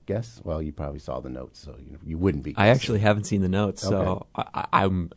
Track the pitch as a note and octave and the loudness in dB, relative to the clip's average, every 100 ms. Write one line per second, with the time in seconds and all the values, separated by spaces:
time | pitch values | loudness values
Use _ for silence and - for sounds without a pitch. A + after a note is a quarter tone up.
0 | - G#2 A#2 - E2+ D#2+ D#2 D2 D2 C#2+ | -6 -6 -6 -12 -6 -4 -6 -6 -10 -10
1 | C#2+ B1+ C2+ B1+ B1+ - - - B1+ D#2 | -10 -10 -8 -12 -14 -16 -20 -18 -18 -16
2 | D2+ E2 F#2 D2 D2 C#2+ G#2 C3 - G#2+ | -8 0 2 2 -4 4 6 6 2 2
3 | G#2+ G#2 G#2 G2+ F#2 F#2+ G#2 F#2 G2 G2 | 4 2 2 0 2 2 0 -2 -2 0
4 | F#2+ F#2 - - - - - - G2 F#2 | 0 -2 -8 -10 -8 -8 0 2 2 0
5 | E2+ | -4